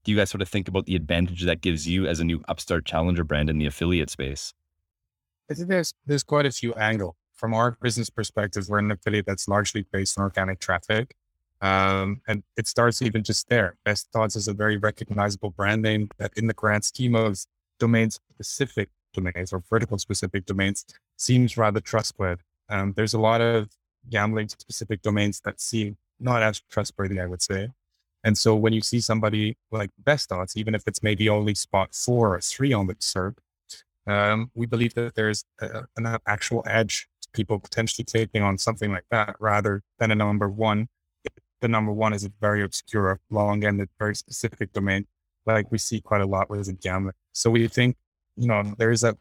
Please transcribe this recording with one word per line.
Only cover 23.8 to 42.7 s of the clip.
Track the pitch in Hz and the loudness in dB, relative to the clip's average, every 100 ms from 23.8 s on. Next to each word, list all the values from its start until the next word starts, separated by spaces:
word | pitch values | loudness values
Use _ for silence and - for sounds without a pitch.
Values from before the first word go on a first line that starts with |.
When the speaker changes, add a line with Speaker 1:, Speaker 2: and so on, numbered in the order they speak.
| _ _ - | _ _ -6
Speaker 2:
gambling-specific | 113 104 110 107 - - - 110 110 | 0 0 0 -4 -10 -14 -12 -6 -4
domains | 107 104 104 98 | 0 2 2 -2
that | - - | -8 -8
seem | - 117 104 98 _ _ | -4 -4 -4 -6 _ _
not | 123 120 | -2 2
as | 110 104 - | 2 0 -4
trustworthy, | - 104 - 98 98 | -4 -4 -4 -4 -4
I | 90 | -4
would | 90 | -6
say. | - 95 107 - _ _ _ _ | -4 -4 -6 -12 _ _ _ _
And | 113 104 | 0 4
so | 117 107 | 4 4
when | 110 | 4
you | 110 | 2
see | - 120 | 0 -2
somebody | - 110 107 107 107 117 _ | 0 0 0 0 -2 -4 _
like | 110 101 - | -6 -6 -2
Best | 117 147 - | 0 0 -2
Odds, | 92 92 - | -4 -4 -4
even | 110 | -2
if | 110 - | -2 -2
it's | - | -2
maybe | 107 101 107 | 0 2 2
only | 104 104 | 2 2
spot | 101 - 98 95 | -2 0 0 0
four | - - 123 110 87 | -4 0 2 4 2
or | |
three | - - 139 | -4 -2 0
on | 117 95 | 2 0
the | 87 | -4
serp, | - 95 95 117 _ _ _ - _ _ - | -4 -2 -4 -6 _ _ _ -20 _ _ -4
um, | 101 104 110 117 113 | 0 2 2 -2 -6
we | 117 | -2
believe | 120 120 120 | 0 0 0
that | 117 113 | -4 0
there's | 110 104 - _ | 0 -2 -8 _
a, | - 110 127 - | -10 -10 -12 -8
an | 117 113 - | -6 -4 -2
actual | 104 - 117 107 | -2 -2 -4 0
edge | 107 107 - - _ | 2 2 -2 -8 _
to | - | -10
people | - 101 104 | -6 -2 -4
potentially | - - 113 - | -2 -4 -2 -4
taking | 113 113 113 110 | -4 -2 0 0
on | 101 95 | 0 0
something | - 107 107 | -2 -2 -4
like | 92 - | -4 -2
that | 117 104 - | -2 -2 -2
rather | 107 104 104 101 - _ | 0 2 2 -2 -6 _
than | 113 | 2
a | 107 | 2
number | 104 104 101 | 2 2 0
one. | 104 110 104 113 - _ _ - - _ _ | 0 2 2 -2 -8 _ _ -16 -16 _ _
The | 120 | 0
number | 113 107 | 2 0
one | 104 110 | 0 0
is | 104 101 | 0 -4
a | - | -2
very | 104 104 | 2 2
obscure, | 98 | 0